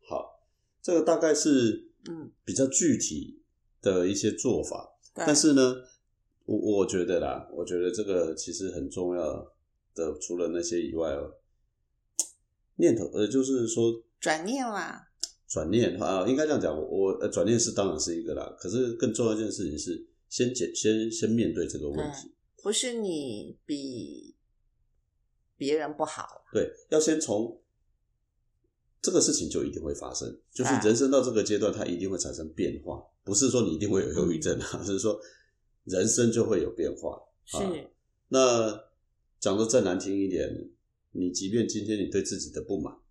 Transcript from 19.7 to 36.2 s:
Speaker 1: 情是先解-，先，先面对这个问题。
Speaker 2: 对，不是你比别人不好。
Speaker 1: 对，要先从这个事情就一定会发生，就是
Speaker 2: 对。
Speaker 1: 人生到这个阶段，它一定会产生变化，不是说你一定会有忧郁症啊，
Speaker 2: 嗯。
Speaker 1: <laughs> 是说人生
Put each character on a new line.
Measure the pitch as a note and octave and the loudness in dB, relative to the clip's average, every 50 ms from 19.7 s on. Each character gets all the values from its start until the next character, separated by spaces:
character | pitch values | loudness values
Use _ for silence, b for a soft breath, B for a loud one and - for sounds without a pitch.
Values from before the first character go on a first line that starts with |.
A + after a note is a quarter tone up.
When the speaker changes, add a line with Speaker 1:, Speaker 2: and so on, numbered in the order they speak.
Speaker 1:
情 | D2 D2+ | -6 -6
是 | - F#2 E2+ - - _ _ _ _ _ | -6 -6 -6 -8 -8 _ _ _ _ _
先 | - - B2 B2 B2+ | -2 0 0 0 0
解-， | - - - - | -2 -4 -4 -4
先， | - - A2 A2 A2 A2 A2+ | 0 2 2 2 2 0 -2
先 | A2 - A2+ G#2+ | -2 -2 0 2
面 | A2 A#2 G#2+ F2 E2 | 4 4 2 2 2
对 | - E2 D#2 | 0 -2 -4
这 | - D2 | -4 -6
个 | D2 D2 | -6 -4
问 | C#2+ | -4
题。 | D2+ D2+ - - - - | -4 -6 -6 -8 -12 -16
Speaker 2:
对， | - _ _ _ _ _ - - | -20 _ _ _ _ _ -10 -6
不 | G3 G#3+ | -2 -2
是 | - - B3+ A#3+ | -2 -2 -2 -4
你 | A#3 G#3+ F#3+ E3+ D3+ C#3+ C3 G#2+ G#2 D2+ D2 - _ _ | -4 -4 -4 -4 -4 -6 -6 -8 -8 -10 -12 -16 _ _
比 | - D3 C#3+ C3+ C3+ B2+ A#2 E2 C#2+ C#2+ A#1+ - - - _ _ _ _ _ _ _ _ _ _ _ _ _ _ _ _ _ _ _ _ _ _ _ _ | -8 -8 -6 -6 -8 -10 -10 -10 -12 -14 -16 -18 -20 -20 _ _ _ _ _ _ _ _ _ _ _ _ _ _ _ _ _ _ _ _ _ _ _ _
别 | _ C#3+ C3+ D3 | _ -2 0 0
人 | D#3+ D3+ C#3+ D3+ | 0 0 -4 -4
不 | - D#3+ | -4 -4
好。 | D3+ - - - - - - _ _ - | -4 -4 -10 -12 -14 -14 -20 _ _ 0
Speaker 1:
对， | A2 E2 - - - - _ | 0 0 0 -4 -12 -6 _
要 | - D#3 | 2 4
先 | D#3 E3 D#3+ D#3 | 4 4 2 2
从 | - - G#2+ G#2 A2+ A#2 - - _ _ _ _ _ _ _ _ _ _ _ _ _ _ _ _ _ _ _ _ _ _ _ _ _ _ _ _ | 2 0 0 0 0 -2 -6 -12 _ _ _ _ _ _ _ _ _ _ _ _ _ _ _ _ _ _ _ _ _ _ _ _ _ _ _ _
这 | - - F#3 | -2 2 4
个 | E3 | 4
事 | - - C#3+ | 4 4 2
情 | - F2 D2+ | 0 -2 -2
就 | - - - | -4 -4 -4
一 | C#2+ | -4
定 | - - | -6 -6
会 | D#2+ D2+ - | -6 -6 -6
发 | - - B1+ B1+ | -6 -8 -10 -8
生， | - - A1+ - - _ _ | -8 -8 -10 -10 -14 _ _
就 | _ - B2+ | _ -2 0
是 | A2+ C3+ A#2+ | 2 2 4
Speaker 2:
对。 | G2 G#2+ | 4 4
Speaker 1:
人 | A2+ | 4
生 | A#2 C#3 C3 C3+ | 6 4 4 4
到 | C#3 - | 4 4
这 | B2+ | 4
个 | A#2 G#2+ F#2+ | 2 0 2
阶 | F#2 G#2 | 2 0
段， | G2+ G#2+ G2+ F#2 | 2 2 0 0
它 | - G#2 | 0 -4
一 | - F2 | -4 -4
定 | - F#2 F#2+ | -4 -4 -4
会 | F#2+ F2 | -4 -4
产 | - D2+ C2 | -6 -6 -6
生 | - D#2+ D#2 - | -10 -10 -12 -6
变 | - G2 D2+ - - - | -4 -4 -4 -4 -6 -8
化， | - C#2 - - _ _ _ _ | -10 -10 -10 -12 _ _ _ _
不 | - G2 | -2 0
是 | - C3+ B2+ | 2 2 4
说 | A2+ B2 A2+ | 4 4 2
你 | F#2+ D#2+ | 2 0
一 | - | -2
定 | G#2 G#2 | 0 0
会 | G#2 G2 G2+ | 2 2 0
有 | A#2+ - | 0 0
忧 | F2+ - - - | 0 0 0 0
郁 | D#2+ | 0
症 | D2+ F#2 E2 - | 0 -2 -2 -2
啊， | E2 - - - | -4 -6 -8 -8
Speaker 2:
嗯。 | F2 | -4
Speaker 1:
<laughs> | |
是 | G2 G2 F#2+ | -4 -4 0
说 | G2+ A2 G2+ B B B B B B B B B _ _ _ _ _ | 0 0 -2 B B B B B B B B B _ _ _ _ _
人 | - F#2 G#2+ A2+ A2+ | -4 0 0 2 2
生 | - - | 4 4